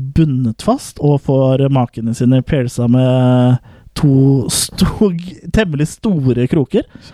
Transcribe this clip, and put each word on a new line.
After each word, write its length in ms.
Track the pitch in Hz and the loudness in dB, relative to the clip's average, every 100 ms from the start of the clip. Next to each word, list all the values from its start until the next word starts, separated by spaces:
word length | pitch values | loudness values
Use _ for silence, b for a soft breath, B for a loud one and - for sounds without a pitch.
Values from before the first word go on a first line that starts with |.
| 135 | -2
bundet 500 | 139 160 127 123 110 | 0 2 0 -2 -2
fast, 340 | - 262 - - | -2 -2 -6 -4
og 200 | 147 143 | 0 0
får 460 | - 135 131 131 139 | 0 0 2 2 2
makene 460 | 135 120 - 113 113 | 0 -2 -4 -6 -2
sine 260 | 123 131 | 2 2
piercet 480 | 123 151 120 - 120 | 0 -2 -2 -2 0
med 720 | 127 127 127 127 123 123 123 b b b | 2 2 2 2 2 2 0 b b b
to 540 | - 147 135 135 135 110 | -2 2 4 4 2 0
sto-, 600 | - - - - - 208 170 175 - 170 | -4 -6 -2 -2 0 0 -2 -8 -16 -4
temmelig 340 | 214 214 143 156 | -2 0 -2 -4
store 600 | - 233 180 131 120 123 | -4 -4 0 0 0 0
kroker, 340 | - 131 208 - B B | 0 0 -2 -4 B B